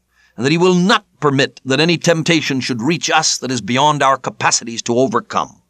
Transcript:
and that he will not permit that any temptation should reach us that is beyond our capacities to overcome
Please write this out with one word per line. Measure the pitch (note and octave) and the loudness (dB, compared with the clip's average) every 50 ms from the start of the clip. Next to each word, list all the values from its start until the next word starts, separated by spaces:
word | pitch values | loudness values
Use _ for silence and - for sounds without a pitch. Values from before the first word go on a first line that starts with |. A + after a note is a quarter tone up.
| _ _ _ _ _ _ _ | _ _ _ _ _ _ _
and | - A#2+ | -4 -2
that | C#3+ | 0
he | E3 | 2
will | E3+ F3+ F#3 F3+ | 2 4 4 4
not | F3+ F3+ G3+ A#3+ - - _ _ - | 4 4 2 2 0 -2 _ _ -2
permit | - C#3+ C3+ C#3 C3 - - - - | -2 0 0 0 -2 -2 -6 -8 -4
that | C3 C3+ C#3 | -2 0 0
any | D#3+ F3 E3+ | 2 2 0
temptation | - - E3+ E3+ D#3+ - - E3+ D3+ - - C#3 B2+ | 0 2 0 0 2 2 0 0 0 0 -2 -4 -4
should | B2 - B2+ A2 | -4 -4 -4 -4
reach | A2 D3+ - A#2+ - D#3+ | -2 -2 -2 -2 -2 -2
us | D#3+ D#3 D#3 - - | 0 0 0 -2 -4
that | - C3 B2+ | -4 -4 -6
is | C3 A#2 | -6 -4
beyond | F#2+ F#2+ A#2+ C3+ C#3+ D3+ D3 C#3 | -4 -2 0 2 2 2 2 2
our | C#3 C3+ C3+ | 2 2 2
capacities | - - A#2 G#2 - D#3+ E3 - - - A#2+ A#2 G#2+ | 2 -2 -8 -6 -2 -2 -2 -2 -2 -6 -8 -12 -8
to | - - A#2 | -4 -2 0
overcome | B2 C3 A#2 A2+ A2+ G#2 - - F#2 D2 - - _ _ | 2 2 2 0 -4 -4 -4 -4 -4 -4 -6 -10 _ _